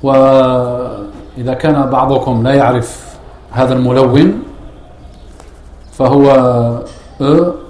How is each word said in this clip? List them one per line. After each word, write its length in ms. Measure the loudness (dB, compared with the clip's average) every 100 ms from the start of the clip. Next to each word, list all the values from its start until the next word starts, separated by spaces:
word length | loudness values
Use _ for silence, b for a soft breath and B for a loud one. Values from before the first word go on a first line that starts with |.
وإذا 1500 | 2 2 4 4 2 0 -2 -6 -8 -10 -14 -16 -18 -10 -6
كان 360 | -4 -2 0 0
بعضكم 520 | 0 0 0 -2 -2
لا 120 | 0
يعرف 640 | 2 2 0 -4 -12 -20 -20 -20 -20 -10
هذا 220 | -4 -2
الملون 680 | 0 0 2 2 4 2 0 -10 -18 -20 -20 -20 -20 -20 -20 -20 -20 -20 -20 -20 -20 -20
فهو 380 | -4 0 4 4 4 4 0 -2 -4 -10 -18 -20 -6
أو 320 | 0 2 0 -4